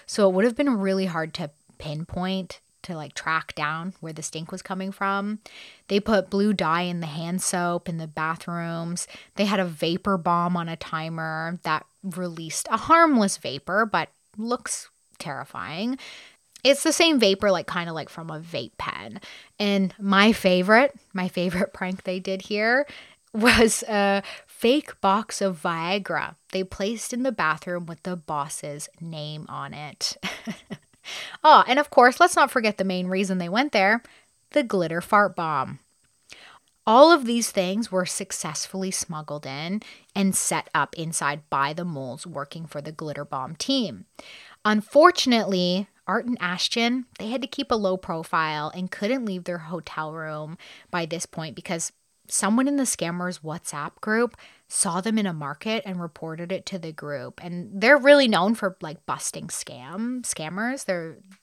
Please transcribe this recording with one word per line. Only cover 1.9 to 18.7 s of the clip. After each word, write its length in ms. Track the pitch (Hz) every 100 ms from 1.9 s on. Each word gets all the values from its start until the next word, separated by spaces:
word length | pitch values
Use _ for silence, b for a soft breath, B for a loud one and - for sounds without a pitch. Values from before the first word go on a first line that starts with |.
| 151 170 - 185 190 180 - _ _
to, 120 | -
like, 200 | 165 147
track 380 | - - 160 160 -
down 380 | 147 160 175 -
where 120 | 160
the 100 | 156
stink 300 | 151 160 165
was 100 | 185
coming 300 | - 185 190
from. 480 | 196 196 196 202 214 - B B B B
They 100 | 202
put 320 | 202 214 185
blue 220 | 196 208
dye 300 | 208 170 165
in 180 | 180 175
the 80 | 165
hand 340 | 151 165 180
soap 460 | - 185 175 175 -
in 100 | 165
the 80 | 160
bathrooms. 1000 | 151 156 165 - 170 170 165 170 170 - B B
They 100 | -
had 140 | 202 202
a 60 |
vapor 520 | 185 156 165 175 208 190
bomb 400 | 170 175 175 175
on 120 | 165
a 80 | 165
timer 840 | - 160 160 165 160 156 165 175
that 200 | - 156 - _
released 640 | 190 180 180 165 165 - -
a 60 | 220
harmless 640 | - 330 339 254 196 -
vapor, 480 | - 139 - 190 226
but 240 | 175 160 _ _ -
looks 520 | 226 233 - - - _ _ -
terrifying. 800 | 160 135 123 - 92 156 226 262 B B B B _ -
It's 220 | 247 285
the 80 | 330
same 260 | - 339 294
vapor, 320 | 196 196 208
like, 180 | 180 147
kinda 240 | 180 170
like 160 | 160 -
from 220 | - 165
a 80 | 156
vape 400 | 170 160 123